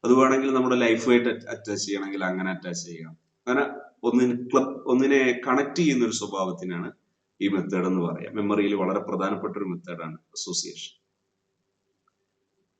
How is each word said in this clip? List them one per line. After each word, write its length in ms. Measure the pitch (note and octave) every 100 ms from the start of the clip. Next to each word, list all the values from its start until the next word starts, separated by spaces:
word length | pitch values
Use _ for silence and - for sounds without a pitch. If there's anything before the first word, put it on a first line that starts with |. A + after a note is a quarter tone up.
അത് 100 | A#2+
വേണമെങ്കിൽ 400 | C3 C3 C3+ C3+
നമ്മുടെ 220 | C3 B2+ B2
ലൈഫുമായിട്ട് 520 | A#2+ A2+ B2+ A#2+ A#2+
അറ്റാ-, 200 | - -
അറ്റാച്ച് 380 | - G#2 G2+ G2+
ചെയ്യണമെങ്കിൽ 380 | G2 G2 G2
അങ്ങനെ 260 | F#2 F#2 F#2+
അറ്റാച്ച് 360 | F#2 F2+ E2+ E2+
ചെയ്യാം. 420 | E2 D#2+ - _ _ -
അങ്ങനെ 200 | C3 C#3 - - _
ഒന്നിന് 440 | A#2+ A#2+ B2 A#2+ -
ക്ലബ്, 140 | C#3+ C3+
ഒന്നിനെ 760 | - - B2+ C#3 C#3 B2+ B2 C3+
കണക്ട് 280 | C3 C#3
ചെയ്യുന്ന 300 | - D#3+ B2+
ഒരു 80 | A2+
സ്വഭാവത്തിനാണ് 800 | - G#2 G2 F#2 F2 F#2 F2 F2 - _ _ _ _
ഈ 80 | G2
മെത്തേഡ് 380 | F#2+ E2+ F#2 F#2
എന്ന് 140 | F#2
പറയാം. 360 | E2+ D#2+ - G#2+
മെമ്മറിയിൽ 380 | G2+ G#2 G2+
വളരെ 240 | G2+ F#2 G2+
പ്രധാനപ്പെട്ട 580 | - F#2+ F#2+ G2+ G#2 G2+
ഒരു 80 |
മെത്തേഡാണ് 500 | F#2+ F2 F2 F2 D#2+
അസോസിയേഷൻ. 840 | D#2+ _ - - F2 E2+ - - _ _ _ _ _ _ _ _ _ _ _ _ _ F#3+ _ _ _ _ _